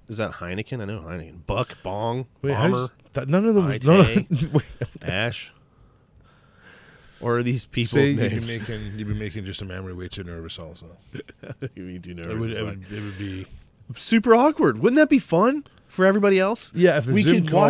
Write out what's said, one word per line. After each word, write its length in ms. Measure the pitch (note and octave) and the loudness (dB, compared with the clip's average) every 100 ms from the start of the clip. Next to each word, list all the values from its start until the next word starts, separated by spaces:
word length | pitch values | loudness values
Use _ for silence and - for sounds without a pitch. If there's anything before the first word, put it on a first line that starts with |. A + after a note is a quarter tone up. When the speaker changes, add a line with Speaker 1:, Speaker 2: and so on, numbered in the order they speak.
| - | -12
Speaker 1:
is 100 | A2 | -6
that 160 | G#2 | -6
Heineken? 480 | - F2 F#2 G#2+ B2+ | -6 -8 -8 -6 -8
I 40 | G2+ | -8
know 140 | G#2+ | -10
Heineken. 460 | D#2+ F2+ D#2+ F2 - | -10 -12 -12 -12 -6
Buck, 300 | G#2 B2+ - | -4 -4 -8
Bong, 460 | F#2 G2+ A#2 B2 B2 _ | -8 -4 -4 -4 -8 _
Speaker 2:
Wait, 120 | C#3 | -4
how's 180 | A#2 D3 B2 B2+ | 0 2 2 -2
Speaker 1:
Bomber, 40 | - _ | -10 _
Speaker 2:
that, 140 | C3 C3+ | -8 0
none 180 | F3 A3+ | 2 4
of 100 | G#3 | 4
them 100 | D#3+ | 2
was, 100 | C3+ | 2
Speaker 1:
Maite, 80 | C3 | 6
Speaker 2:
none 140 | F#3+ | 8
of, 540 | C#3 G3+ - C#3 D#3+ | 8 4 0 -2 0
<laughs> 0 | |
wait. 100 | D3 - - - - | 0 -2 -6 -10 -8
Speaker 1:
Ash. 480 | D#3+ F#2 A#2 G#2+ - _ _ _ _ _ _ _ _ _ _ _ - - - - - - | -6 -2 -2 -4 -12 _ _ _ _ _ _ _ _ _ _ _ -20 -20 -20 -20 -20 -8
Or 180 | A#2+ A#2+ | -2 0
are 40 | |
these 220 | B2 B2 - | 0 -2 -4
people's 240 | - A#2 | -4 0
Speaker 2:
See, 220 | C#3+ C#3 | 4 4
Speaker 1:
names? 200 | C#3+ G#2 | 2 0
Speaker 2:
you'd 120 | A2 A#2 A#2 G#2+ | -2 -4 -6 -8
be 60 | |
making, 260 | A2 G#2 G#2 | -10 -8 -8
you'd 80 | G#2 | -6
be 60 | G#2 | -6
making 300 | G#2+ G#2+ F#2+ | -6 -8 -10
just 160 | G2 | -10
a 40 | G2 | -10
memory 280 | F#2 F#2+ | -10 -10
way 160 | F2+ F#2 | -10 -10
too 140 | - | -12
nervous 360 | F2+ E2+ E2 - | -12 -12 -12 -14
also. 360 | D#2+ E2+ E2 F2+ _ | -16 -18 -20 -20 _
Speaker 1:
<laughs> 640 | - - - - - C3+ - | -16 -16 -18 -18 -14 -14 -12
You 80 | |
mean 180 | F#2 F2+ | -14 -14
too 100 | F2+ | -14
nervous, 200 | F2 E2+ | -12 -8
Speaker 2:
It 40 | A2 | -6
would, 100 | A2+ | -6
Speaker 1:
it's 80 | A2 | -6
Speaker 2:
it 40 | |
Speaker 1:
like 140 | G#2+ G2 F#2+ | -8 -10 -12
Speaker 2:
would, 80 | G#2 | -10
it 40 | |
would 160 | G#2 F#2+ | -10 -10
be 280 | G2+ F#2+ F#2 - - _ - - | -10 -10 -12 -18 -20 _ -16 -10
Speaker 1:
super 400 | - A3+ A#3+ A3+ | 0 2 6 6
awkward. 420 | C#4+ D4+ F#3 A2 | 4 2 0 2
Wouldn't 180 | F3+ C4+ | 2 4
that 120 | D4+ | 4
be 100 | C#4 | 2
fun 440 | - E3+ A3+ D4 - _ _ | 2 2 2 0 -8 _ _
for 180 | - F#3 | 2 2
everybody 340 | G3+ G3+ F#3+ | 4 4 4
else? 320 | F#3+ A#3 - E3+ | 2 -2 -6 2
Speaker 2:
Yeah, 220 | F3 D3+ | 4 4
if 80 | A#2+ | 2
the 80 | |
Speaker 1:
We 100 | F#3+ | 2
Speaker 2:
Zoom 200 | E3 F3 | 4 4
Speaker 1:
could 80 | D#3+ | 4
Speaker 2:
call 100 | E3+ | 4